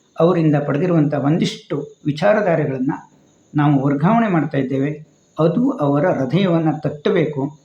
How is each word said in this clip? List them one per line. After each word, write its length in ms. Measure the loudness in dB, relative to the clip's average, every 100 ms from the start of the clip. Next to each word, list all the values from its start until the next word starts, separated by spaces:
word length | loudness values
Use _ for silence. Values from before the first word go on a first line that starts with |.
| _ 0
ಅವರಿಂದ 340 | 2 4 2 2 0
ಪಡೆದಿರುವಂಥ 480 | -2 0 2 2
ಒಂದಿಷ್ಟು 720 | 0 0 0 0 -6 -8 -8 -8 -8 -6
ವಿಚಾರಧಾರೆಗಳನ್ನ 880 | 0 2 2 2 0 0 -2 -4 -4 -8 _ _ _ _
ನಾವು 300 | 0 2 2
ವರ್ಗಾವಣೆ 440 | 2 0 2 2 2
ಮಾಡ್ತಾ 300 | 0 -2 -2
ಇದ್ದೇವೆ. 460 | -2 -2 -4 -6 -14 _ _ -2
ಅದು 320 | 0 2 0
ಅವರ 360 | 0 0 2 0
ಹೃದಯವನ್ನ 640 | 0 -2 0 2 2 0 -2
ತಟ್ಟಬೇಕು 800 | -4 -4 -2 0 0 -2 -6 -8